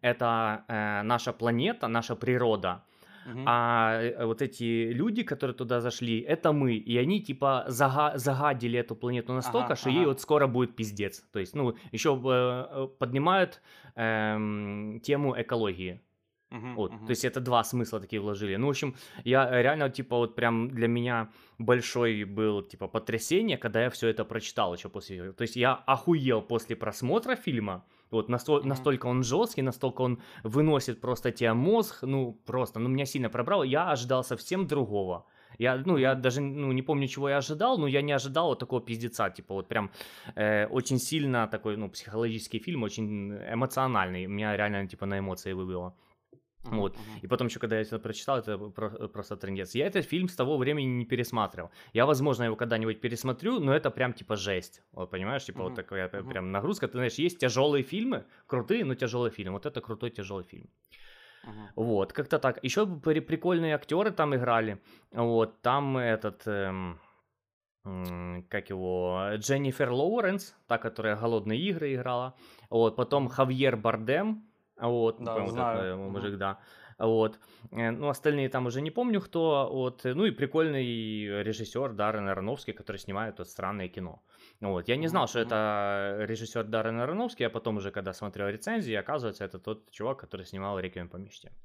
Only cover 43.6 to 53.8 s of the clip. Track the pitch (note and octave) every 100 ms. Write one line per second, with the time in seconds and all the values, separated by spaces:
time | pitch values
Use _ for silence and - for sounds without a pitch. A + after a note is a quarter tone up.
43.6 | C3 - C3 A2+ F#2 F2+ F#2 G2+ G#2+ G2+
44.6 | G#2 G2+ F#2+ - G2 G2 G2 F2+ - F#2
45.6 | F#2 F2+ F2+ F2+ _ _ _ - _ _
46.6 | A#2+ A2 G2+ - A2 G#2+ - B2 B2 -
47.6 | A2+ A2 G#2+ A2 A2 G#2+ - C3+ A2 G2+
48.6 | G#2 F#2+ G#2+ G#2+ G#2+ - G2+ G2+ G2 G2
49.6 | F#2 A#2 D3+ G3 D3 E3 F3+ - B2+ D3
50.6 | B2+ D3+ C3 B2 A#2 B2+ A#2+ A#2 G2+ -
51.6 | E2+ - - A2+ C3 C#3+ D3 A#2+ A#2+ A2
52.6 | A#2 A2+ A2+ G#2+ A#2+ A#2 C3 B2+ F#3+ B3+
53.6 | C#3+ C3+